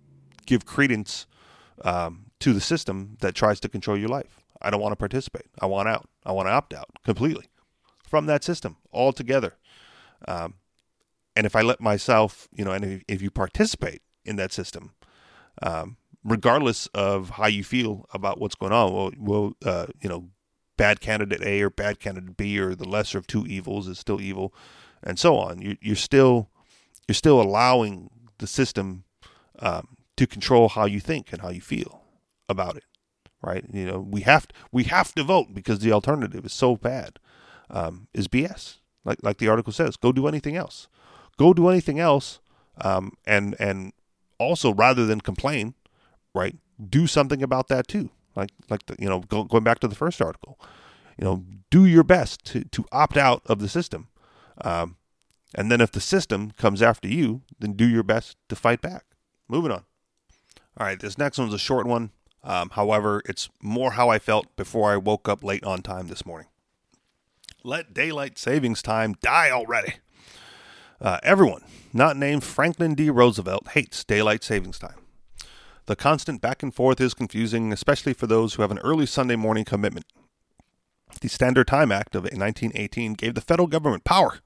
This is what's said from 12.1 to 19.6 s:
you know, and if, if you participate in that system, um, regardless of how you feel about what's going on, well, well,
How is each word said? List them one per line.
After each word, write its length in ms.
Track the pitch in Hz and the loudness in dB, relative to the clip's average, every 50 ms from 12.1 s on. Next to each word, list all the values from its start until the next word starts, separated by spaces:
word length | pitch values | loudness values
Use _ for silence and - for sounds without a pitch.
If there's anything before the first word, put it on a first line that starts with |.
| 120 110 107 101 - - - _ | 4 4 4 2 0 -8 -20 _
you 120 | - - 101 | -10 -6 -6
know, 80 | 95 | -4
and 120 | 92 98 104 | -4 -4 -6
if, 180 | 95 95 92 - - | -6 -8 -8 -8 -6
if 140 | 104 90 | -6 -4
you 80 | 98 98 | -4 -4
participate 720 | - - 95 92 - - 214 220 - - - - - - _ _ _ _ - | -4 -4 -4 -2 0 -2 -2 -2 -2 -6 -8 -8 -10 -12 _ _ _ _ -12
in 120 | - 107 | -8 -6
that 160 | 98 92 95 | -4 -4 -6
system, 400 | - - 90 - - - 92 92 _ _ _ _ _ _ _ _ _ _ _ _ - - | -6 -8 -10 -10 -12 -16 -18 -20 _ _ _ _ _ _ _ _ _ _ _ _ -14 -8
um, 340 | - 85 82 80 80 87 117 _ _ _ _ _ | -8 -6 -6 -6 -8 -10 -14 _ _ _ _ _
regardless 640 | - 107 113 104 95 120 123 151 143 120 110 - - - - | -4 -2 -2 2 4 4 4 4 2 0 -2 -2 -6 -8 -4
of 360 | 101 98 98 101 98 92 90 | -2 -2 0 0 -2 -4 -8
how 160 | - - 110 | -6 -2 0
you 180 | 107 107 101 95 | 0 0 0 -4
feel 420 | - 123 127 117 110 104 90 - - | -4 -2 -2 -2 -2 -4 -8 -12 -12
about 260 | - 98 95 95 - - | -10 -6 -4 -4 -4 -4
what's 160 | 104 101 - | -6 -8 -6
going 180 | - 95 95 | -6 -4 0
on, 200 | 107 120 110 92 | 2 2 2 2
well, 180 | 92 98 95 95 - - | 0 -2 -4 -6 -8 -6
well, 380 | 107 101 104 104 104 104 - - | -4 -2 -2 0 -2 -2 -6 -6